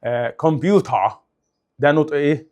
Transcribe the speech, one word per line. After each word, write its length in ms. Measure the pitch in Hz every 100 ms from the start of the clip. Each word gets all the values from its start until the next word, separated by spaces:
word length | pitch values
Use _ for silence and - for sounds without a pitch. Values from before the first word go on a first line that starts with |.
آه، 260 | 123 120 120
كمبيوتر. 880 | - 160 156 147 202 - 123 95 - _ _ _ _ _ _
ده 120 | 143
نطق 220 | 151 151
ايه؟ 360 | 147 143 147 -